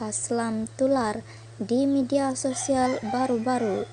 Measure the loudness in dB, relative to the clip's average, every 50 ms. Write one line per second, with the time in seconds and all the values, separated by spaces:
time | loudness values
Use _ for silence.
0 | -8 -6 -6 -6 -4 -2 -2 -2 0 -2 -2 -4 -4 -6 -2 0 2 4 4 2
1 | 2 0 -2 -4 -8 -12 -16 -18 -20 -16 -10 -8 -2 0 2 2 4 4 4 2
2 | 2 2 2 2 2 0 0 -2 -2 -2 -2 -2 -2 0 2 2 2 2 0 0
3 | -2 -2 0 0 2 2 0 0 2 2 2 2 2 0 0 -2 -2 -4